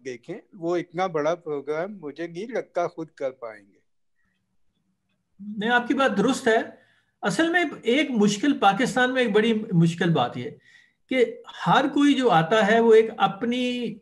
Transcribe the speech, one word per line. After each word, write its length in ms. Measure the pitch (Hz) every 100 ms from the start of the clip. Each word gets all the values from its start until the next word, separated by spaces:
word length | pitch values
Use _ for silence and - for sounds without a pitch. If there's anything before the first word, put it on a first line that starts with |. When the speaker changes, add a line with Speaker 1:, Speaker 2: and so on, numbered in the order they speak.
Speaker 1:
देखें, 320 | 127 120 - 202 - 202
वो 220 | 165 175
इतना 300 | - 170 190
बड़ा 260 | 160 151
program 580 | 170 160 143 135 151 190
मुझे 360 | 202 147 151 170
नहीं 200 | 170 240
लगता 400 | 208 - 180 170
खुद 240 | - 156
कर 180 | - 135
पाएंगे। 540 | - 113 104 101 _ _ _ _ _ _ _ _ _ _ _ _ _ _ _ _ - 208 214
Speaker 2:
नहीं, 100 | 226
आपकी 240 | 247 240
बात 180 | 277 254
दुरुस्त 360 | 196 233 - 226
है। 320 | 233 - - _ _ _ _
असल 300 | 208 - 330
में 180 | 349 330 - 226
एक 260 | 269 277
मुश्किल, 420 | 233 208 - 294
पाकिस्तान 580 | 247 196 190 247 254 254
में 100 | 262
एक 120 | 240
बड़ी 320 | 208 233 214 -
मुश्किल 400 | 165 170 - 180
बात 240 | 147 120 123
ये 200 | 120 - _ _ _ _ -
कि 300 | 254 226 - - -
हर 320 | 170 226 277
कोई 260 | 285 285
जो 140 | 262 240
आता 360 | 165 160 220
है, 160 | 202 233
वो 140 | 233
एक 220 | 220 220 -
अपनी 800 | 190 - 233 247 247 247 220 -